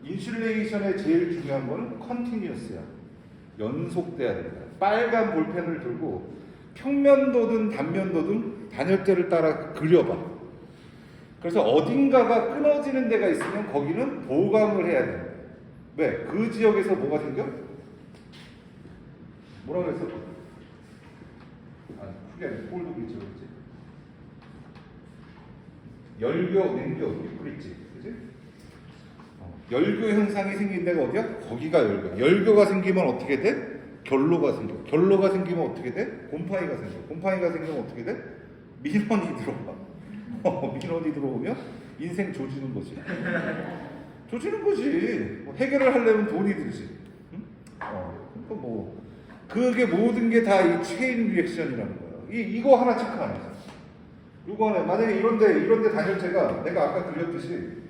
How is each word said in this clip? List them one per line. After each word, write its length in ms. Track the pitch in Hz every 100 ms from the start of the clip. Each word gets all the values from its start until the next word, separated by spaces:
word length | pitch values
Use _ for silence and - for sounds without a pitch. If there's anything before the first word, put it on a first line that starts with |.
인슐레이션의 920 | 139 190 233 226 226 220 214 208 196 185
제일 340 | 302 175 175 170
중요한 260 | 143 139 123
거는 320 | 117 120 -
컨티뉴어스야. 800 | - 240 240 226 175 131 - - - - - - - - - -
연속돼야 720 | 107 143 - 175 - - 123 98
된다. 260 | - - - -
빨간 540 | 196 214 233 233 214
볼펜을 460 | 165 156 165 170 160
들고 540 | - - - - - - - - -
평면도든 960 | - 269 277 277 269 262 240 220 226 214
단면도든 1000 | - 165 185 190 170 156 214 226 - -
단열재를 600 | - 151 190 185 180 170
따라 440 | 170 160 151 -
그려봐. 440 | - 156 170 - - - - - - - - - - - - - -
그래서 220 | 170 185
어딘가가 920 | 156 311 - 254 277 254 233 233 226
끊어지는 560 | 277 294 285 277 262 226
데가 180 | 220 196
있으면 440 | 147 156 196 208
거기는 500 | 147 143 180 277 -
보강을 600 | - 139 196 214 208 196 170
해야 180 | 147 117
돼. 260 | 85 - - - - - - - -
왜? 280 | 151 - -
그 200 | 175 226
지역에서 440 | - 220 196 190 190
뭐가 240 | 170 151
생겨? 260 | - 131 - - - - - - - - - - - - - - - - - - - - - - 127
뭐라 200 | 175 175
그랬어? 200 | - - - - - - - - - - - - - - - - - - - - 101
아, 60 | 98 92 -
그게 120 | 170 185
아니라 220 | - -
폴더 240 | 359 339 -
그랬지, 200 | - -
그랬지? 260 | - - - - - - - - - - - - - - - - - - - - - - - - - - - - - -
열교, 560 | 117 160 180 190 185 -
냉교, 600 | - - - - - -
그랬지, 360 | - - - - - -
그치? 180 | - 240 - - - - - - - - - - - -
어, 200 | - - -
열교 360 | 123 190 208 220
현상이 480 | 208 208 202 196 196
생긴 300 | 202 185 170
데가 180 | 165
어디야? 360 | 131 196 226 -
거기가 400 | - 120 156 160
열교. 400 | 113 98 92 92
열교가 460 | 135 196 190 208 202
생기면 420 | 190 185 185 151
어떻게 320 | 120 - 139
돼? 400 | 202 - - - - -
결로가 500 | - 135 147 170 147
생겨. 300 | - 107 -
결로가 460 | - 151 185 190 190
생기면 400 | 190 165 170 147
어떻게 200 | - 117
돼? 360 | 151 247 - -
곰팡이가 480 | 151 175 190 170 -
생겨. 200 | 104 117 -
곰팡이가 440 | 165 185 185 175
생기면 300 | 165 156 147
어떻게 220 | 104 120
돼? 120 | 117 247 - - - - - -
민원이 540 | 143 208 208 214 170 -
들어와. 200 | - -
<laughs> 840 | - - - - - - - -
어, 340 | 180 180 - 135
민원이 320 | 170 165 160
들어오면 420 | 147 139 120 151 247 - - - -
인생 340 | 160 175 196
조지는 400 | 135 135 135 135
거지. 240 | 110 - - - 180 - 165 - 160 - - - - - - -
조지는 340 | 233 339 427
거지. 800 | 403 381 254 170 220 208 - - -
뭐 80 | -
해결을 380 | 262 277 262
하려면 340 | 262 226 214 208
돈이 280 | 170 202 165
들지. 340 | 143 - - - - - -
응? 100 | - - - - -
어, 480 | - 98 90 90 -
그러니까 220 | - - 220
뭐 460 | 127 110 92 - - - - - -
그게 380 | 208 247 226 240
모든 440 | 170 233 220 233
게 140 | 226
다 180 | 226 196
이 200 | 170 170
체인 460 | - - 254 233 214
리액션이라는 480 | 185 - - 147 120 101 92
거야. 120 | - - -
이, 260 | 226 190 220
이거 180 | 269 247
하나 220 | 247 220
체크 140 | 220 -
안 140 | - -
해서. 160 | - - - - - - - - - - -
요거 220 | 208 214
하나, 140 | 190
만약에 340 | 160 190 226 196
이런데, 420 | 220 214 208 156
이런데 320 | 202 220 220
단열재가 720 | 214 196 190 180 185 151 -
내가 200 | 170 175 -
아까 260 | 185 170
그렸듯이 680 | 156 170 - - 175 - - -